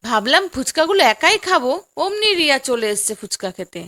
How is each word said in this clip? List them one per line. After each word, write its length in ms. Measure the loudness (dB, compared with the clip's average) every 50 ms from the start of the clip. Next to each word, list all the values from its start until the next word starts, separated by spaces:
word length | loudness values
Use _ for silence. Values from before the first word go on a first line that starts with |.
ভাবলাম 420 | -4 0 -2 0 2 2 2 2 2 0
ফুচকাগুলো 540 | -6 -6 -6 -4 0 0 0 2 4 4 4
একাই 320 | 4 4 4 4 2 2 2
খাবো, 340 | 0 0 0 2 2 0 -2 -4 -6 _ _
অমনি 340 | -4 -4 -4 -2 0 0 0 2
রিয়া 240 | 2 2 2 0 0
চলে 280 | 0 -2 -2 -2 -2 -2
এসছে 220 | -2 -2 -4 -6 -6
ফুচকা 360 | -8 -10 -10 -10 -8 -8 -10
খেতে। 320 | -8 -10 -14 _ -12 -16 -16